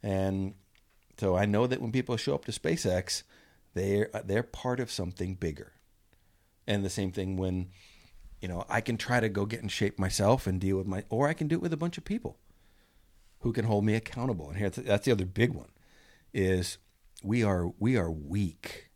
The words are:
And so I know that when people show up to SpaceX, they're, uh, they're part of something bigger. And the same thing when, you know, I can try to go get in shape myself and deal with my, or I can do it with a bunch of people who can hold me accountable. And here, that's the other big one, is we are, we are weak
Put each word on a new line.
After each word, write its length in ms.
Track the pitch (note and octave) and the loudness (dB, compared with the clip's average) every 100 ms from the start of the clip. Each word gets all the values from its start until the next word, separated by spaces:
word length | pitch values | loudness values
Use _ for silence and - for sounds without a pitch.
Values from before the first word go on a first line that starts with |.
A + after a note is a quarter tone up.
And 520 | G#2 F#2+ F#2+ F#2+ F#2+ G2+ _ _ _ _ _ - | 0 0 2 0 -2 -6 _ _ _ _ _ -2
so 180 | G2 F2+ | 2 4
I 80 | |
know 220 | G#2 G#2 B2 | 4 4 2
that 140 | B2+ | 0
when 100 | A#2 | 0
people 240 | B2+ B2+ A#2 | -2 0 -2
show 180 | - | 0
up 100 | C#3 | -2
to 80 | - | -2
SpaceX, 720 | - D#3 E3+ - F2+ F#2 - - - _ _ _ | -4 -2 0 2 0 0 -6 -8 -20 _ _ _
they're, 340 | - F#2+ G2+ G#2+ | -4 2 2 2
uh, 80 | G#2 | -2
they're 200 | F#2 G2+ | -2 -2
part 340 | A#2 - B2+ B2 | -2 -6 -4 -2
of 120 | A#2+ | -4
something 420 | - F2+ F#2 F#2 | -4 -6 -4 -6
bigger. 380 | F#2+ E2+ D2 - _ _ _ _ _ _ _ _ _ - | -2 -4 -4 -12 _ _ _ _ _ _ _ _ _ -4
And 160 | G#2 | -2
the 60 | G2 | -2
same 200 | G2+ G2 | -2 -4
thing 260 | F#2 F#2 F#2 | -2 -4 -2
when, 340 | F#2 F#2 F#2 - - - - - - - | 0 -2 -4 -10 -20 -20 -20 -20 -20 -12
you 80 | F#2 | -6
know, 160 | F2 - | -6 -2
I 120 | - | -2
can 160 | A2+ A2+ | 0 -4
try 220 | - B2 | 2 2
to 80 | A2 | 2
go 160 | G2+ G2+ | 0 -2
get 160 | - | -4
in 60 | G2+ | -6
shape 300 | - G2+ - | 0 -2 2
myself 480 | F#2+ - G2+ C3 - | 0 4 6 4 2
and 140 | F#2+ | 0
deal 160 | F#2+ F#2+ | 2 0
with 100 | F#2+ | 0
my, 160 | F#2+ - | -4 -2
or 180 | A2+ C#3+ | 0 2
I 40 | |
can 160 | D#3 D3+ | 2 0
do 80 | E3 | 0
it 60 | |
with 100 | F3 | 0
a 40 | D#3+ | -2
bunch 200 | E3+ - | -4 -6
of 60 | |
people 340 | - G#3+ - - _ - _ _ _ _ _ - - - | -6 -6 -6 -12 _ -20 _ _ _ _ _ -20 -20 -6
who 120 | A#2+ | -2
can 120 | A2+ | 0
hold 200 | A2+ G#2 | 2 4
me 100 | G#2+ | 4
accountable. 540 | A2 A2 - B2+ G2+ D2 | 2 0 -6 -4 -4 -4
And 100 | F2+ | -2
here, 120 | G#2 | -2
that's 340 | - - G2+ | -2 2 2
the 80 | - | 4
other 120 | A2 | 2
big 280 | F#2 F#2+ B2 | 2 2 2
one, 180 | - - _ _ - - - _ | 2 -12 _ _ -20 -20 -20 _
is 460 | - F#2 F#2 F2 - _ _ _ - | 0 2 2 0 -6 _ _ _ -12
we 200 | G2 A#2 | -2 2
are, 260 | A2 F#2 F2 - | 4 2 0 0
we 180 | A2 B2+ | 2 2
are 140 | E2 | 2
weak 800 | D#2+ C#2+ G2 F#2+ D#2 - - - | -2 -4 0 0 -2 -12 -14 -16